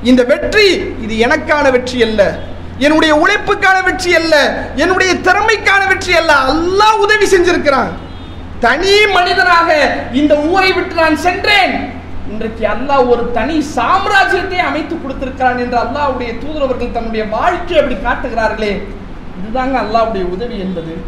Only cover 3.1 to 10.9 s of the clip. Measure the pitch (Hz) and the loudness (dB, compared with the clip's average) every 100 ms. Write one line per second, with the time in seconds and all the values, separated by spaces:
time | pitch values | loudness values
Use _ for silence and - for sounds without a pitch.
3.1 | 302 349 403 403 403 392 381 370 339 349 | 4 2 0 0 0 2 2 2 -2 0
4.1 | 339 330 311 226 - - - 349 370 370 | 0 4 2 2 -2 -6 -2 0 2 2
5.1 | 330 330 392 440 427 415 392 392 381 - | 0 2 2 2 0 2 2 2 0 2
6.1 | 339 330 285 262 302 339 392 427 440 403 | 0 4 2 2 0 0 4 4 4 2
7.1 | 427 392 370 349 330 294 277 196 170 - | 2 4 4 4 2 2 0 -2 -6 -12
8.1 | - - - - - 233 269 381 403 427 | -14 -14 -14 -12 -2 0 2 4 4 4
9.1 | 370 359 359 359 339 339 311 262 - - | 2 2 2 4 4 4 2 2 -2 -4
10.1 | 240 294 294 302 381 381 370 349 | 0 2 2 4 2 2 0 -2